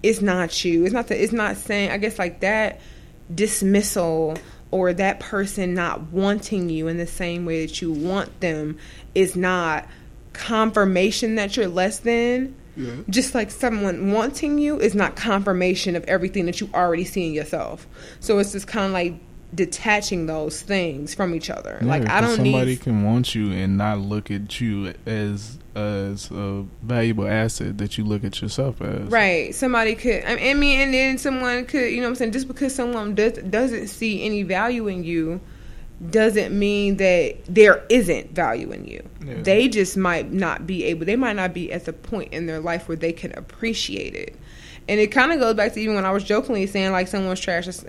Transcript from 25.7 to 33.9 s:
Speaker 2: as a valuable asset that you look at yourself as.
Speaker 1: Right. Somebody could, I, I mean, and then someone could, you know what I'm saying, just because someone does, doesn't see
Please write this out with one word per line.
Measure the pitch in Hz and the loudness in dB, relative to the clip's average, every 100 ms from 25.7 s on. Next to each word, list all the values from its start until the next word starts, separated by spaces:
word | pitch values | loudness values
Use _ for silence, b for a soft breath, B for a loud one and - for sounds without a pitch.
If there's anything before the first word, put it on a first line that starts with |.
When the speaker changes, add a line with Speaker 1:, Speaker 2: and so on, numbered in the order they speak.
Speaker 2:
as | 104 104 101 98 101 - | -6 -2 -2 -4 -6 -8
a | - 101 101 98 - | -6 -4 -4 -8 -10
valuable | 113 120 117 107 101 | -2 2 2 2 0
asset | 110 113 - 113 101 | 0 0 -2 -6 -4
that | 104 - | -4 -2
you | |
look | 107 107 | -2 -2
at | - - | -4 -4
yourself | 104 - 135 - | -6 -2 -2 -2
as. | - - 202 | -6 -6 0
Speaker 1:
Right. | 226 196 170 123 - | 2 2 2 -2 -2
Somebody | 262 240 220 226 | 0 2 0 0
could, | 247 196 | 0 0
I, | - 240 254 | -2 0 2
I | |
mean, | 285 285 262 | 4 4 4
and | 277 | 4
then | 262 269 262 | 4 2 0
someone | 285 254 247 247 | -2 0 0 -2
could, | 247 294 240 | 0 0 0
you | 240 | 0
know | |
what | 247 | -2
I'm | |
saying, | 254 233 | 0 -2
just | 233 262 | -2 -6
because | 254 269 | -2 -2
someone | 269 240 240 208 208 | 0 -2 -2 -2 2
does, | 220 226 | 2 2
doesn't | 190 208 262 233 | -2 0 0 0
see | 208 | -6